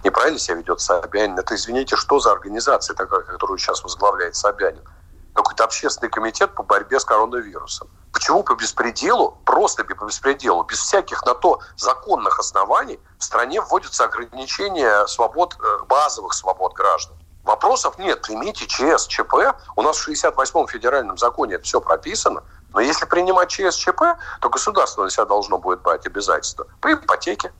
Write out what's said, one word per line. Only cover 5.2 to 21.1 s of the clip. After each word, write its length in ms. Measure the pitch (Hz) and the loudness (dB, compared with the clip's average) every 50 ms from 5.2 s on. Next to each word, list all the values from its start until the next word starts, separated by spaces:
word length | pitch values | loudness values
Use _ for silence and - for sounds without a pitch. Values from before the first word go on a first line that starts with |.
| - - - | -20 -4 -2
Какой-то 320 | - - - - - 113 | 0 0 0 2 2 0
общественный 460 | 113 - - - - - - - 113 | 0 0 -2 -4 -4 -4 -4 -4 -4
комитет 440 | - 107 110 113 - - 202 196 - | -4 -2 -4 -4 0 0 0 0 0
по 80 | - - | -8 0
борьбе 380 | - 104 101 101 - 131 135 | 2 2 2 2 0 0 0
с 40 | - | 2
коронавирусом. 840 | - 120 107 110 113 123 123 113 101 87 - - - - - - - - - - - - | 2 2 2 2 2 -2 -6 -8 -8 -12 -14 -12 -10 -12 -12 -12 -18 -20 -20 -20 -8 -6
Почему 320 | - - - 156 190 202 | -4 0 2 2 2 4
по 100 | - 123 | 2 -2
беспределу, 840 | 113 110 107 - - 117 120 113 - 131 175 240 - 131 - - - - | -2 -2 -6 -2 -2 -4 -2 -2 -2 2 2 4 4 2 0 0 -4 0
просто 400 | - 247 - 214 180 - - 107 | 2 4 4 4 2 2 -2 -6
по 200 | - 95 - 104 | -8 -8 -10 -8
беспределу, 580 | 107 - - - 135 139 139 - 113 90 85 82 | -10 -10 -2 0 0 0 0 2 2 2 2 2
без 140 | - - - | -2 -4 -4
всяких 460 | - - - 196 - - - - - | -2 2 2 0 0 0 -8 -4 0
на 100 | 123 123 | 0 0
то 260 | - - 185 139 - - - - | 2 4 2 2 2 -2 -18 -12
законных 600 | - - 120 135 - - 214 190 131 110 101 - - | -4 0 0 0 -2 0 -2 -2 0 2 0 0 0
оснований 640 | 110 - - 98 98 101 139 202 240 262 - - _ _ _ _ | 0 -2 0 0 2 2 2 2 2 -2 -8 -14 _ _ _ _
в 60 | - | -10
стране 380 | - - 107 120 123 156 214 190 | -2 0 0 0 2 -2 -4 -2
вводятся 420 | - 147 185 - - - - 123 | 0 0 -2 0 -2 0 0 0
ограничения 1040 | 110 - 117 120 117 - 131 131 135 - - 196 202 190 165 135 113 104 104 104 | 0 0 -4 -8 -8 -10 -12 -8 -8 -6 -4 -4 -4 -2 0 2 4 4 4 2
свобод, 500 | 101 - - 117 110 - 156 175 175 - - | 2 2 0 0 0 2 0 0 0 0 -4
э, 260 | - 107 104 101 - - | 0 0 0 0 0 2
базовых 460 | 127 139 151 147 - 117 101 92 - | 4 4 4 2 -2 -4 -6 -6 -6
свобод 400 | - - 92 92 - 92 92 - | -4 -2 -2 -2 0 0 -2 -2
граждан? 420 | - 95 98 87 80 - - - - - _ - - - | 0 2 2 2 2 -2 -8 -14 -20 -20 _ -20 -8 2
Вопросов 520 | - 104 - - 196 254 - - - - - | 2 2 4 4 2 2 2 0 -4 -4 -4
нет. 220 | 190 185 139 - - | -4 -4 -4 -4 -4
Примите 440 | - 110 110 127 - - - 120 | -8 -8 -6 -6 -8 -8 -10 -8
Ч 320 | - - - 127 151 160 123 | -6 -4 0 2 4 4 2
С 80 | - | 2
Ч 160 | - - - 113 | -2 -4 -4 -2
П. 320 | - - 135 196 269 262 - - - - | 0 2 2 4 2 0 -2 -8 -6 -4
У 60 | - 117 | 0 0
нас 140 | 151 156 | 2 0
в 60 | - - | 0 -4
шестьдесят 340 | - 151 147 - 160 - | -6 -6 0 0 0 2
восьмом 300 | - 131 131 - 170 139 | 2 -2 0 0 0 -2
федеральном 500 | - - 117 107 120 135 139 123 101 | 0 -4 -4 -2 0 0 0 -2 -2